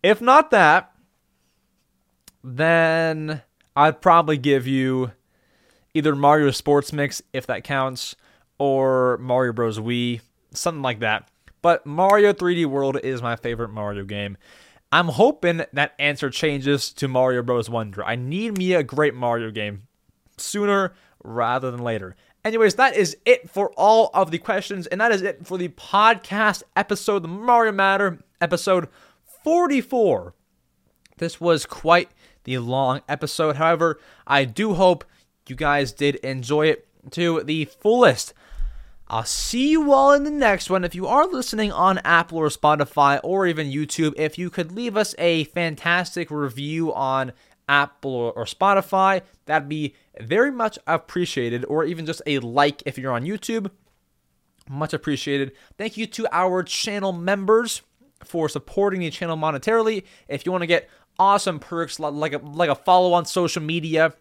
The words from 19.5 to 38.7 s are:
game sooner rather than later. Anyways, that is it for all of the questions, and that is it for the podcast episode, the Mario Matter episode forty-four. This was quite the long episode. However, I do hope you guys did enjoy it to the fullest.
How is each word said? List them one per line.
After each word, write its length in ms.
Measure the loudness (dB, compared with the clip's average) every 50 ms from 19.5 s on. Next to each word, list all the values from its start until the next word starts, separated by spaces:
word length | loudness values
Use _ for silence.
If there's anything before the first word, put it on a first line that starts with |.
game 300 | -8 -6 -8 -6 -8 -10 -16 _ _ _ _ _ _ _ _ _ _ -14
sooner 560 | -12 -8 -6 -2 0 0 2 0 0 -2 -6 _ _ _ _ _
rather 500 | -18 -10 -4 -2 -2 0 -2 -2 -4 -6
than 100 | -8 -6
later. 340 | -6 -4 -4 -6 -6 -10 -18 _ _ _ _ _ _
Anyways, 300 | -4 2 4 4 4 4
that 200 | 4 2 2 4
is 220 | 2 0 0 -2 _ _
it 240 | 4 4 4 2 -8
for 220 | -4 -2 -2 -2
all 400 | 0 2 4 6 6 6 4 4 2
of 180 | 0 0 0
the 60 | -2 -8
questions, 500 | -4 -4 -4 -4 -4 -6 -10 -10 -8 -8
and 140 | -4 0
that 100 | 0 0
is 100 | 0 0
it 240 | -2 -4 -8 -8 -10
for 120 | -10 -8 -6
the 100 | -6 -8
podcast 960 | -8 -12 -12 -2 2 4 4 4 4 2 -2 -8 -4 0 0 0 0 -2 -10 _ _ -4
episode, 460 | -2 -2 -4 -4 -2 -2 -2 -2 -2
the 40 | -6
Mario 460 | -10 -6 2 4 4 4 4 2 2
Matter 460 | 2 2 2 4 2 0 0 -2 -6 -16 _ _ _
episode 480 | -2 -2 -2 -2 0 2 0 0 0 -4 _ _ _ _ _ _ _ _ -20 _ _
forty-four. 880 | 2 2 2 2 2 0 -2 -2 -2 0 2 2 2 2 0 -4 -10 -20 _ _ _ _ _ _ _ _ _ _ _ _ _ _ _ _ -8
This 240 | -8 -8 -8 -4
was 240 | 2 2 2 2 0
quite 440 | -8 -14 -6 2 4 4 4 4 0 _ _ _ _ _ _ _
the 140 | -8 -6 -6
long 420 | -4 -2 0 0 2 0 0 -2 _ -6
episode. 480 | -6 -6 -6 -8 -4 -2 -2 -2 0 0
However, 420 | 2 2 2 2 2 0 0 -4 _ -20 -20 _ _
I 200 | 0 2 2 2
do 300 | 0 -2 -4 -2 -2 0
hope 280 | 4 4 4 4 2 -4 _ _ _ _ _ _ _ _ -16
you 80 | -10 -4
guys 340 | -2 0 0 0 0 -2
did 240 | -4 -2 -2 0 0
enjoy 520 | -2 -6 -8 -8 -8 -4 -2 0 2 2 2
it 200 | 0 -2 _ _ _ _ _ -14
to 320 | -6 -2 -2 0 0 -2 -2
the 220 | -2 -4 -4 -4
fullest. 680 | -8 -10 _ _ 2 4 6 6 6 4 2 -4 -12 -12 _ _ -18 -6 -6 -6 -6